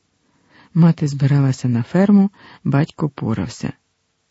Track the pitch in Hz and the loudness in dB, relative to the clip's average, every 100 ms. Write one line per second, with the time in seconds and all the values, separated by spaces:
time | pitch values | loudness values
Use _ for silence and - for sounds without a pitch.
0 | _ _ _ _ _ _ _ 165 170 160 | _ _ _ _ _ _ _ 2 2 2
1 | 151 139 139 143 135 127 127 117 120 175 | -4 -2 0 2 0 -2 -2 -2 -2 0
2 | 202 202 196 _ - - - 139 160 - | 4 4 2 _ -20 -12 -2 -2 -2 -4
3 | 143 - 110 110 95 - - - _ _ | -8 -6 -6 -6 -8 -10 -12 -12 _ _
4 | _ _ _ | _ _ _